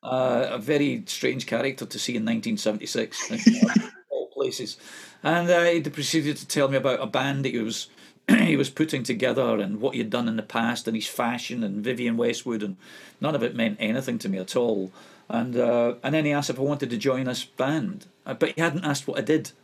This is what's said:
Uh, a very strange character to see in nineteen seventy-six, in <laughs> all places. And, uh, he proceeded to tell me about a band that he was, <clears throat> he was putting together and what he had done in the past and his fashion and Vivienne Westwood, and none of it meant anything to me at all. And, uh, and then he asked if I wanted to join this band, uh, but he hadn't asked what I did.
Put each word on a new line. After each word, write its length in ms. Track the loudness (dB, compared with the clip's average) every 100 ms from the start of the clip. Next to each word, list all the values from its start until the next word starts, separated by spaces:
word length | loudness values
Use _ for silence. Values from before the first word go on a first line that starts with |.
Uh, 460 | 0 2 2 2 0
a 80 | -2
very 460 | 2 4 4 0 -4
strange 380 | -2 0 0 -2
character 400 | 0 0 -4 -8
to 140 | -6
see 160 | -2 -2
in 80 |
nineteen 320 | 0 0 0 0
seventy-six, 720 | 0 -2 -2 -4 -4 -6 -6
in 100 | -4 -2 0 2
<laughs> 400 | 2 -2 -14 _
all 200 | -8 -8
places. 440 | -6 -6 -6 -10 -12 -18 -20 -20 -6
And, 280 | 0 0 4
uh, 140 | 4 6
he 160 | 2
proceeded 560 | 0 -4 0 0 0 -4
to 100 | -4
tell 220 | 2 4
me 80 | 4
about 240 | 2 0
a 40 | 0
band 380 | 0 0 0
that 80 | -2
he 80 | -2
was, 300 | -2 -4 -10 -16 -20
<clears throat> 200 | _ 4
he 260 | 6 6 4
was 140 | 2
putting 340 | 0 0 0
together 560 | -2 0 2 2 2 2
and 220 | 0 -2
what 120 | -2
he 60 | -2
had 100 | -2
done 200 | 0 0
in 80 | -2
the 40 |
past 460 | -2 0 0 0 -2
and 80 | -4
his 120 | -4
fashion 580 | -2 0 0 -6 -4 -4
and 180 | -2
Vivienne 340 | -4 -2 0 2
Westwood, 460 | 0 0 -4 -4
and 140 | -4 -6 -14 -20 -20 -6
none 160 | -2 0
of 80 |
it 140 | -2 0
meant 200 | -2 0
anything 360 | 0 0 -2 -4
to 100 | -2
me 80 | -4
at 180 | -2 0
all. 340 | 2 0 -2 -8 -20 -20 _
And, 240 | -2 -2 0
uh, 380 | 2 4 2 0
and 140 | 0 2
then 100 | 2
he 60 |
asked 180 | 0 0
if 80 | -2
I 60 |
wanted 260 | 0 0 -2
to 80 | 0
join 280 | 0 2 0
this 200 | -4 -8
band, 640 | -2 0 0 -2 -6 -14 _ -10
uh, 80 |
but 200 | 0 0
he 80 | 2
hadn't 220 | 0 0
asked 240 | -2 -2 -2
what 120 | -4
I 20 |
did. 300 | 2 2 2 -14